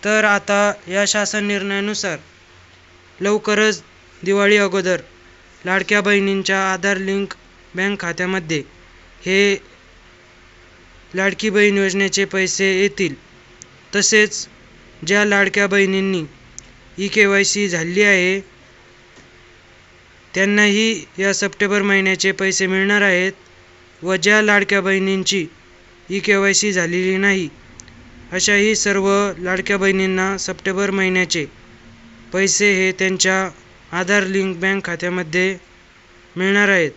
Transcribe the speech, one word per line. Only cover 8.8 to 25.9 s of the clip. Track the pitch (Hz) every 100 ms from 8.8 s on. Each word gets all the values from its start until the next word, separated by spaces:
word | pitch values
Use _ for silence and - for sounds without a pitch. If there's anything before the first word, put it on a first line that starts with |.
| - - - - -
हे | 190 202 196 - - - - - - - - - - - - - - -
लाडकी | 180 196 190 214
बहीण | 202 208 202
योजनेचे | 196 190 196 190 196
पैसे | 196 185 - 196
येतील. | 185 202 202 175 135 - - - - - - - 202
तसेच | 196 214 214 - - - - - - - 160
ज्या | 202 208
लाडक्या | 202 190 202 202
बहिणींनी | 202 196 190 190 185 151 - - - - - - -
ईकेवायसी | 196 214 202 196 196 202 202
झाली | 175 165 180
आहे, | 208 190 180 190 196 - - - - - - - - - - - - - - - - - -
त्यांनाही | - 196 208 208 202 226 214 - -
या | 196
सप्टेंबर | 196 202 - 208 202
महिन्याचे | 202 196 190 190 190
पैसे | 190 190 185 190
मिळणार | 190 196 208
आहेत | 202 180 185 196 - - - - - -
व | 170 185
ज्या | 175 214
लाडक्या | 214 202 196 202
बहिणींची | 190 190 190 190 185 196 165 - - - -